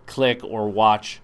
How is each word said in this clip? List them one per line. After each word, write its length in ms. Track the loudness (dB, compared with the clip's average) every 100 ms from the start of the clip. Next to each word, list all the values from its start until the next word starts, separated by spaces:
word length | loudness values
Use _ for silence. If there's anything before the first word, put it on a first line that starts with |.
click 400 | -12 -2 0 0
or 240 | -6 -6 -4
watch 540 | 2 4 4 -2 -18